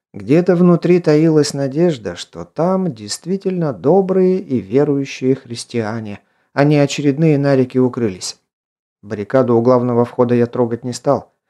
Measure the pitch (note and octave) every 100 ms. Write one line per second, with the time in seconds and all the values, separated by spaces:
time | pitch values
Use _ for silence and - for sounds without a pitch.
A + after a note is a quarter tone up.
0 | _ - G2+ D#3 F3+ F3 F3+ E3+ F3 F3
1 | E3+ D3+ E3 D#3 C#3+ C#3+ C#3 C#3 F3 C3+
2 | G2 E2+ - E2+ E2+ - E3+ F#3+ F#3 A2
3 | G#2 - E3 F#3+ G3 F#3 D#3+ C3 D3 F#3
4 | F#3+ F#3+ F#3 F#3 G3+ B2+ F#2+ B2 D3 C#3
5 | C#3 - C3 C3 A#2+ A#2 - A#2 G#2+ A2+
6 | A2 G2+ _ _ _ - D3 D3 C#3 -
7 | D3 C#3 D#3+ C#3+ C#3+ C3+ B2+ B2+ B2+ A#2+
8 | A2+ F#2 - - _ _ _ _ _ _
9 | G#2 G#2+ G2+ C3 A#2+ A#2 A#2+ B2+ B2 A#2+
10 | A#2+ - A#2+ A#2+ A#2 B2 A#2+ A#2 B2+ A#2+
11 | D#3 C3+ - _ _